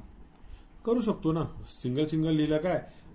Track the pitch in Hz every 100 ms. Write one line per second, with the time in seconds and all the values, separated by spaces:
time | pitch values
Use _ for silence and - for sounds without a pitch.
0 | - - - - - - - - - 240
1 | 214 - 160 160 147 - - - 123 127
2 | 156 160 156 156 151 151 175 165 - -
3 | -